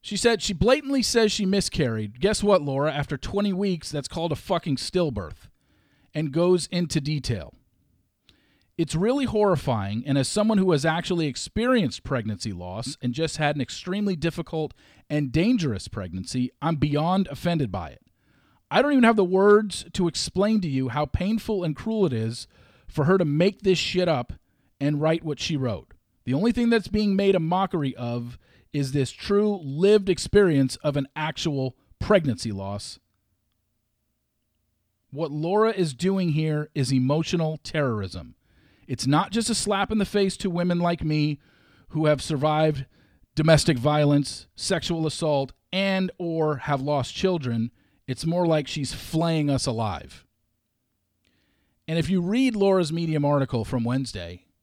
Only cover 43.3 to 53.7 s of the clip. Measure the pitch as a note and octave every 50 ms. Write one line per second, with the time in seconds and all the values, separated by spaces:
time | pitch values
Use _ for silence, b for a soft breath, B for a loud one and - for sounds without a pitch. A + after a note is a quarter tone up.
43.3 | _ - D#3 D#3+ D#3+ C#3+ - - D3+ A#2+ A#2 D3 D3+ D3+ D3+ C#3+ D3 C#3+ C#3 -
44.3 | - - - _ _ - - - G3 D#3+ - - F3 E3 D#3+ D#3 - - E3 D#3
45.3 | D3 C#3 C3+ C3 - _ _ _ - F#3 G3 G3 F#3+ F#3+ F#3 F#3 - _ F3 E3+
46.3 | E3 D#3+ D#3 D3+ D3+ C3+ - D3+ C#3+ C3+ C3 D3 D3 C#3 B2 - - - - F#3+
47.3 | F3+ E3+ C3+ B2+ A#2 A2+ A2+ A#2+ _ _ _ _ _ _ _ - B2+ - - D#3+
48.3 | E3+ F3 F3+ E3+ D#3+ D#3 C#3+ - - D3+ C#3 A#2+ - - - - - D#3+ E3+ E3
49.3 | E3 D#3 D3 C#3+ C#3 B2+ - C3+ A#2 A2 A2+ G#2 F2+ - C#2+ - - - _ _
50.3 | _ _ _ _ _ _ _ _ _ _ _ _ _ _ _ _ _ _ _ _
51.3 | _ _ _ _ _ _ _ _ _ _ _ - D#3+ E3 D#3+ D#3 F#3+ F3+ E3+ F3
52.3 | G#3 B3 C4+ C4 A3+ G3+ G3 G3 F#3+ F#3 F3 D3 D#3+ E3 E3+ D#3+ D#3 D3+ C#3+ C#3+
53.3 | D3 C#3+ C3+ - - A#2 G#2 -